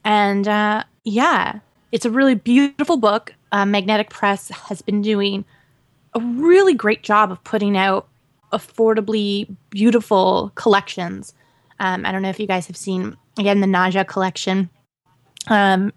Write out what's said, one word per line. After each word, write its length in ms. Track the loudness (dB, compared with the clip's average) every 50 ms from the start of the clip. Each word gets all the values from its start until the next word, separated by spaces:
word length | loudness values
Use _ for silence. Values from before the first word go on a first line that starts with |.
| -2
and, 440 | 0 2 2 2 2 0 0 0 0
uh, 360 | 0 0 0 0 -2 -4 -6 -10 _ _ -8
yeah, 560 | -4 0 0 2 2 2 0 -2 -4 -6 -10 -16 _ _ _ _ _
it's 120 | -6 -4 -4
a 40 | -2
really 240 | 0 2 2 2 2
beautiful 640 | 0 0 2 4 4 4 2 0 -2 -2 0 0
book. 380 | 2 2 2 2 0 -4 -10 -18 _ _ _
Uh, 120 | -2 -2 0
Magnetic 460 | 0 0 0 0 0 0 0 -2 -4
Press 380 | -4 -2 0 0 0 -2 -6 -14
has 320 | -18 -16 -14 -12 -12 -10
been 180 | -6 -4 -4 -2
doing 440 | -2 -2 -2 -2 -2 -2 -4 -6 -10 -14 _ _ _ _ _ _ _ _ _ _ _ _ -8
a 60 | -6
really 540 | -6 -4 -4 0 4 4 6 6 6 4 2
great 280 | 2 0 -2 -2 -2
job 280 | 0 2 2 2 2 2
of 100 | -2 -8 -8
putting 320 | -6 -4 -2 0 0 0 2
out 300 | 2 0 0 -2 -4 _ _ _ _ _ _ _ _ _
affordably 960 | -8 -8 -8 -8 _ 0 2 2 2 0 -2 -2 -2 -2 -2 -2 -4 -6 -8 -10 -14 -20 _ _
beautiful 840 | -4 0 2 4 4 2 2 2 2 4 4 4 2 0 -2 -4 -8
collections. 800 | -2 2 2 2 2 0 -4 -8 -10 -8 -8 -10 -12 -14 -18 -20 _ _ _ _ _ _ _ _ -6
Um, 240 | -4 -4 -4 -4 -4
I 80 | -6
don't 100 | -4 -4
know 60 | -4 -6
if 120 | -6 -6
you 60 | -4
guys 200 | -4 -4 -4 -4
have 100 | -8 -14
seen, 400 | -12 -8 -6 -6 -4 -6 -8 -10 -16 _ _ _ -2
again, 220 | 0 2 2 2
the 60 | 2
Nausea 380 | 2 2 2 2 2 0 0 -2
collection, 640 | -2 -2 -4 -4 -4 -4 -6 -4 -2 -2 -2 -2 -4 _ _ _ _ _ _ _ _ _ _ _ _ _ -12 -2 0
um, 440 | 2 4 4 4 2 2 0 -2 -6